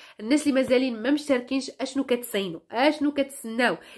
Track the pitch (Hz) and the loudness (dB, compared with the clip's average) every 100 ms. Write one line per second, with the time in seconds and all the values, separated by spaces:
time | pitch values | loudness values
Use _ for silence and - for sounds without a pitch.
0 | - - 214 294 285 262 240 254 262 220 | -20 -12 0 2 4 2 4 2 2 -2
1 | 233 294 - 254 247 269 262 - 269 269 | 0 0 2 0 0 -4 -4 -8 -4 -4
2 | 269 240 240 208 190 160 _ 220 285 302 | 0 -2 0 -4 -4 -8 _ 2 2 2
3 | 294 285 277 - 226 226 240 165 - | -2 0 -4 -6 -8 0 0 0 -8